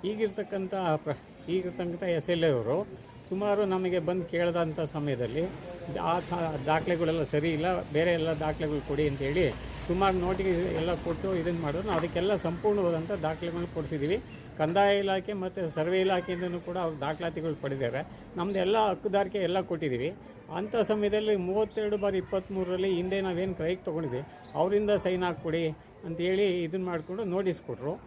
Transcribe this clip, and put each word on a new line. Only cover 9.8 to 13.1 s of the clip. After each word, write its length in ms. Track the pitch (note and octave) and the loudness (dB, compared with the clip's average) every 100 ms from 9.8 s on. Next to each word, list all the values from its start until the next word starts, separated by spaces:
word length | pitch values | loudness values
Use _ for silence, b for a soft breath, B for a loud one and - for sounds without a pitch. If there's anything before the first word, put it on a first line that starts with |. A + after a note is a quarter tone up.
| - | -2
ಸುಮಾರು 280 | F3+ G3 F#3 | 2 4 4
ನೋಟಿಗೆ 340 | F3 F#3+ F#3+ | 0 0 2
ಎಲ್ಲ 440 | F3 F3+ E3 E3+ | 2 0 0 0
ಕೊಟ್ಟು 420 | E3+ E3+ E3 G3 F#3 | -2 -2 -2 0 0
ಇದನ್ನು 240 | E3 E3+ | 0 0
ಮಾಡಿದ್ರು. 260 | D#3 D#3+ G#3+ | -2 -2 0
ನಾವು 120 | E3+ | 0
ಅದಕ್ಕೆಲ್ಲ 380 | E3 E3+ F#3 G3 | 0 0 0 0
ಸಂಪೂರ್ಣವಾದಂಥ 760 | E3+ E3+ G#3+ G#3 F3 E3 E3 | 0 0 2 2 2 0 -2